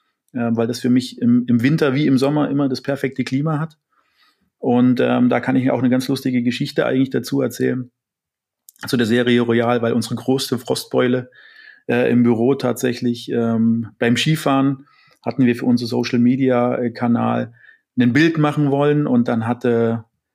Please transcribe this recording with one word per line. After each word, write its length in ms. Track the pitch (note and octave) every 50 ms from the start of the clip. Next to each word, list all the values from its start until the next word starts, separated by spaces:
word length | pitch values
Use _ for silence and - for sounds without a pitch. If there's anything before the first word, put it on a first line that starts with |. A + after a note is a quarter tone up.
| _ _ _ _ _ _
äh, 160 | - A#2+ A#2 A#2
weil 140 | A#2 A#2 A2+
das 140 | A#2 A#2+ -
für 80 | - B2
mich 320 | B2 B2+ B2 - - -
im, 240 | B2 A#2+ A#2+ B2 A#2+
im 160 | A#2+ A#2+ A#2
Winter 320 | A#2 C#3 D#3+ D#3 D#3 C3+ B2+
wie 120 | D3 D3+
im 100 | C#3 C3+
Sommer 320 | B2 C3+ C#3+ D3+ D3+ C#3+ -
immer 220 | C#3 C#3+ C#3 C3
das 100 | B2+ -
perfekte 440 | - C#3 C#3 - C#3+ C3+ - - B2
Klima 340 | - C3+ C#3 D3+ D#3+ D3+ C#3+
hat. 180 | D#3+ D#3 _ _ _ _ _ _ _ _ _ _ _ _ _ _ _ _ _ _
Und, 400 | - C3 A#2+ B2 B2 B2+ B2 B2
ähm, 280 | B2 B2 B2 B2 B2 B2
da 120 | B2 A#2+
kann 160 | - C3 C3
ich 140 | C3 B2 C3+
auch 80 | B2+ A#2+
eine 120 | C3 A#2+
ganz 180 | B2+ B2+ C3 -
lustige 340 | C3+ C3 - C3 B2 B2
Geschichte 440 | A#2+ B2 A#2+ - D3 - - E3 C3+
eigentlich 240 | B2 C3 C3 C3+ C3
dazu 320 | - B2 - - C#3 C#3
erzählen, 480 | C3 A#2 - - B2+ B2+ B2+ B2+ B2 - _ _ _ _ _ _ _ _ _ _ _ _ _ _ _ - - _ -
zu 100 | - C#3
der 100 | A#2+ A#2
Serie 360 | G#2+ A#2+ B2 A#2+ B2 A#2+ A#2+
Royal, 400 | A#2+ A#2 A#2 A#2 A#2 A#2+ B2 A#2
weil 100 | A#2 A2+
unsere 220 | A#2 A#2 A2 - A#2+
größte 440 | - - C3 C3 C3+ - - B2+ A#2
Frostbeule, 720 | - - C3 - - - - B2+ B2+ B2 B2+ B2+ B2 - _ - - - - - - - - _ _
äh, 240 | - A#2+ B2 B2 A#2+
im 120 | A#2+ B2
Büro 320 | A#2+ A#2+ A#2 A2 A#2 C3+ C#3
tatsächlich, 760 | C#3 C3 B2 A#2 - - B2 A#2+ - B2 A#2+ A#2+ A#2 - -
ähm, 600 | B2 A#2+ A2+ A#2 A#2 A2+ A2+ A2+ A2+ A#2 A2+ - - -
beim 180 | A#2+ A#2 A#3
Skifahren 680 | - - D#3+ D#3 D3+ - C#3+ C3+ C3+ C3+ C#3 C#3 C#3 - _ _ _ _ _ _ _
hatten 240 | - A#2+ - - B2+
wir 80 | A#2+ A#2+
für 120 | A#2+ -
unseren 220 | B2+ A#2+ A#2+ A#2+ A2
Social-Media-Kanal 1600 | B2 B2 A#2+ - B2+ A#2+ A#2+ B2 C3 C3+ C3 B2+ B2+ A#2+ A#2+ B2 B2+ B2+ B2 A2+ A#2+ - B2 A#2 A#2 A#2+ A#2 A#2 A#2 A#2+ A#2 A#2 - _ _ - _ _ _ _ - B2+
ein 120 | A#2+ A#2+
Bild 260 | A#2+ D3 E3 E3 D#3+ D#3+
machen 320 | D3+ D3 C#3+ D3+ D3 C#3
wollen 360 | C#3 C#3 C#3+ D3 D3 D3+ D3
und 220 | - B2+ A#2+ A#2+ B2+
dann 180 | A#2+ A2+ A2
hatte, 580 | A#2 A#2+ A#2+ - A#2+ A#2 A#2 A#2 A2+ A#2 A2+ - _ _ _ _ _